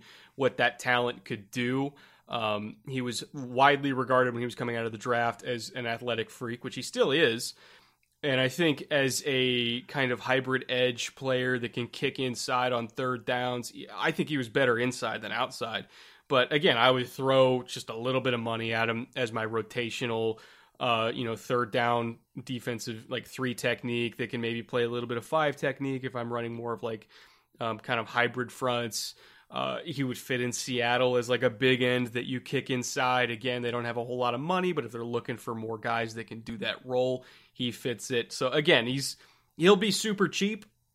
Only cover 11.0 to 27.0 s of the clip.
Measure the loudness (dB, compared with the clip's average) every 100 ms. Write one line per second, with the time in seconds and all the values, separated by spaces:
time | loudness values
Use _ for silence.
11 | -6 -6 -2 0 0 -2 -2 -6 -8 -4
12 | -4 -2 -4 -4 -2 0 2 0 -2 -4
13 | -2 -2 -2 -2 0 -4 -6 -12 -12 -2
14 | 0 0 -2 -2 0 2 4 4 2 0
15 | -4 -4 -4 -2 -2 -4 -4 -6 -8 -18
16 | -20 -16 0 2 4 4 4 6 6 6
17 | 0 -2 4 6 6 4 -2 -10 -8 -4
18 | -2 0 0 0 -2 -2 0 0 0 -2
19 | -4 -4 -4 -2 -2 -2 -4 -4 -4 -2
20 | -2 0 0 -2 -8 -20 -20 -4 2 2
21 | 2 0 -4 -4 -2 0 0 2 2 2
22 | 0 -6 _ -14 -8 -6 -6 -6 -8 -10
23 | -8 -8 -8 -6 -6 -2 -2 -2 -2 -2
24 | -2 -4 -6 -4 -4 -4 -2 0 0 -2
25 | -4 -6 -2 0 0 0 -4 -2 -4 -4
26 | -6 -6 -4 -4 -4 -6 -6 -4 -4 -6